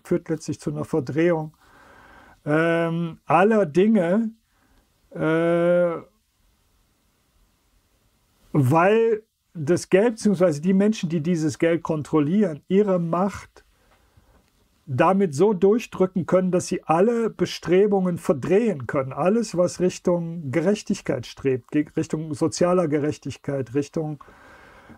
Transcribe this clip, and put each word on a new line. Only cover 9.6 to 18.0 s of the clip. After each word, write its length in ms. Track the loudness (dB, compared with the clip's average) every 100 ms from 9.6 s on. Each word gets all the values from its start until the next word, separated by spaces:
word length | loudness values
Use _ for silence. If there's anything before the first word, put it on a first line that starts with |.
| -2 -2 2
Geld, 220 | 2 2
beziehungsweise 460 | 2 0 2 2 2
die 120 | 0
Menschen, 360 | 2 2 0 -2
die 120 | -4
dieses 380 | -2 -2 -2 0
Geld 240 | 0 0
kontrollieren, 800 | -2 -6 -2 0 2 2 0 -2 -2
ihre 300 | 0 2 0
Macht 680 | 0 -2 -2 -4 -18 _ _ _ _ _ _ _ _ _ _ _ _ _ -6
damit 480 | 0 2 4 0
so 180 | 2 2
durchdrücken 720 | 4 2 2 -2 -2 -2 -2 0
können, 240 | 0 2
dass 160 | -2 -2
sie 160 | -6
alle 460 | 0 2 2 2 -2
Bestrebungen 880 | -4 -6 -6 0 2 4 2